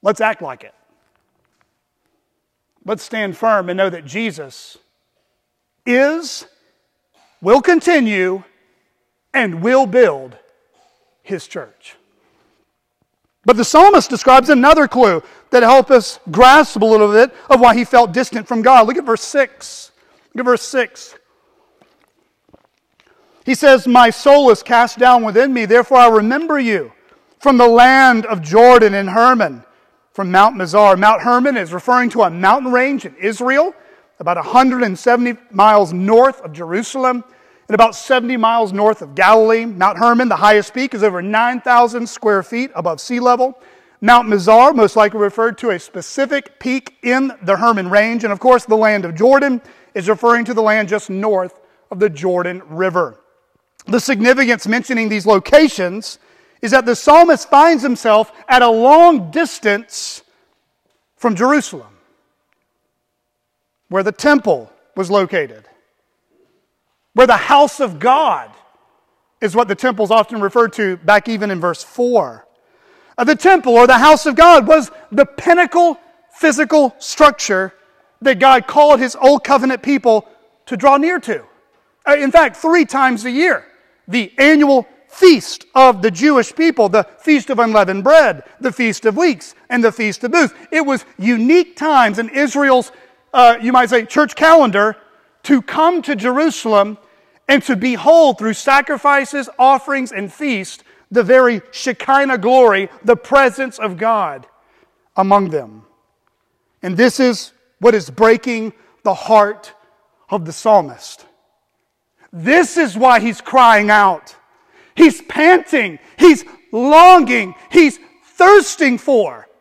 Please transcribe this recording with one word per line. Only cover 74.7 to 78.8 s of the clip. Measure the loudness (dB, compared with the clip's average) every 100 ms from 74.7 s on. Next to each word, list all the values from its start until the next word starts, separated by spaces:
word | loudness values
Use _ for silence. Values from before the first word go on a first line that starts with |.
| 2 0 -14 -10
the | -2 -2
pinnacle | -2 0 0 0 0 0 -2 _ _ _
physical | _ -2 -2 0 0 0 -4
structure | -16 2 2 2 -6 -6 -6 _ _ _ _ _
that | -4 2
God | 2 2 0
called | 0